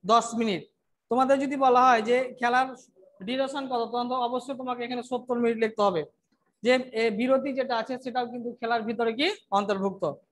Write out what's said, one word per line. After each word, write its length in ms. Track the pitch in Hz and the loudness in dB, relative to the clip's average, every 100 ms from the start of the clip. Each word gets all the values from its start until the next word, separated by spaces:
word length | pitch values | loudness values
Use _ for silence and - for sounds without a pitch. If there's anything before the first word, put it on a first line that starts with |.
| 180 | 6
দশ 140 | 226 226 226 | 4 4 -2
মিনিট। 240 | 226 175 - _ _ _ _ | -2 -2 -6 _ _ _ _
তোমাদের 260 | 240 262 277 | 0 4 2
যদি 120 | 277 277 | 2 2
বলা 180 | 269 247 254 | 4 6 6
হয় 160 | 233 214 | 6 4
যে 80 | 247 254 247 | 0 0 -2
খেলার 280 | 240 247 262 254 _ _ - _ 190 | 0 2 0 -6 _ _ -20 _ -6
ডিউরেশন 380 | 262 269 285 262 | -4 -2 -4 -4
কত, 120 | 247 226 | -4 -2
তখন 140 | 240 247 | -4 -2
তো 40 | 254 240 | -2 -2
অবশ্যই 300 | 247 247 254 | -4 -6 -10
তোমাকে 200 | 254 247 240 | -6 -6 -6
এখানে 160 | 247 240 | -8 -6
সত্তর 260 | 247 240 240 | -8 -4 0
মিনিট 140 | 233 226 | 0 0
লিখতে 180 | 220 220 202 | -2 2 2
হবে। 160 | 175 147 _ _ _ _ _ | 2 -6 _ _ _ _ _
যে, 80 | 226 254 247 220 | 2 2 0 -2
এ, 20 | 226 208 | -2 0
বিরতি 320 | 254 269 285 262 | 2 2 0 -4
যেটা 160 | 254 233 | -2 -2
আছে 140 | 220 247 | -4 -6
সেটাও 220 | 247 247 240 | -6 -6 -6
কিন্তু 160 | 240 233 - | -8 -10 -8
খেলার 220 | 226 233 220 | -2 -2 -2
ভিতরে 240 | 226 226 226 | -2 -2 0
কি 80 | 320 415 _ 196 | -2 -2 _ -2
অন্তর্ভুক্ত। 460 | 202 196 196 190 160 139 _ | 0 -2 -2 -2 -6 -6 _